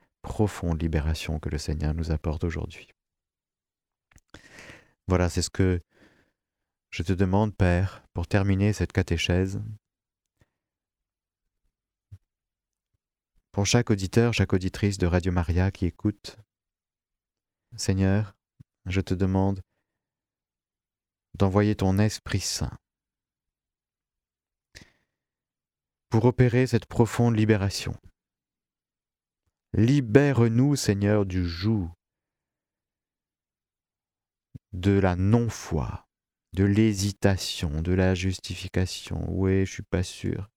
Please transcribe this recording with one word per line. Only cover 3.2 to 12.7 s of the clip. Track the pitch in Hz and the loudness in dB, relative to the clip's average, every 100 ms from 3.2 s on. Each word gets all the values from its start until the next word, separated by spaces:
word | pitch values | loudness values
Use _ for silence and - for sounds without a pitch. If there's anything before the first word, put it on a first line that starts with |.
| _ _ _ _ _ _ _ _ _ _ _ - - - - - _ _ - | _ _ _ _ _ _ _ _ _ _ _ -20 -20 -20 -20 -20 _ _ 0
Voilà, | 90 87 | 2 2
c'est | 90 | 0
ce | 82 | -4
que | - 92 90 - _ _ _ _ _ _ _ _ _ _ | 0 0 0 -4 _ _ _ _ _ _ _ _ _ _
je | - | -8
te | 90 | -4
demande, | 92 95 95 107 | 0 2 2 0
Père, | - 90 87 95 - _ | 2 2 2 0 -4 _
pour | - 82 | -8 -2
terminer | 101 101 95 104 | 0 2 2 2
cette | 104 87 | 0 -4
catéchèse. | - 92 85 - 90 95 101 107 107 _ _ _ _ _ _ _ _ _ _ _ _ _ _ _ _ _ _ _ _ _ _ _ - _ _ _ _ _ | -2 -2 -2 0 0 0 -4 -12 -14 _ _ _ _ _ _ _ _ _ _ _ _ _ _ _ _ _ _ _ _ _ _ _ -20 _ _ _ _ _